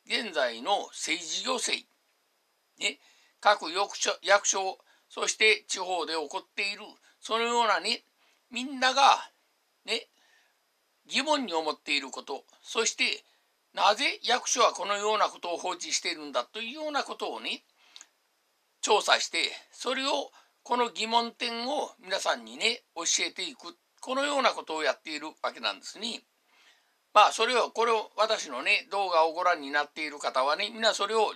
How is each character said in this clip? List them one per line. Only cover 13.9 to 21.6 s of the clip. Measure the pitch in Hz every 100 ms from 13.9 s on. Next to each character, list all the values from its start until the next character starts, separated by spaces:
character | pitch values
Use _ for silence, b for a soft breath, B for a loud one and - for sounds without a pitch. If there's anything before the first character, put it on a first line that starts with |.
| 214
ぜ | 302 403
役 | 202 247 -
所 | 269
は | 202
こ | - 185
の | 202
よ | 208 214
う |
な | 170
こ | 165
と | 175
を | 170
放 | 180
置 | 175 165
し | 139
て | 185
い | 165
る | 147
ん |
だ | 131 120
と | 214
い | 233
う |
よ | 302 302
う |
な | 285
こ | - 220
と | 196
を | 226
ね、 | 220 240 _ _ B B B B _ _ _ _ _ _
調 | - 208
査 | - 120
し | -
て、 | 170 - - -
そ | - - 262
れ | 269
を、 | 294 - b b b
こ | - 254
の | 233
疑 | - 220
問 | 233 233
点 | - 240 233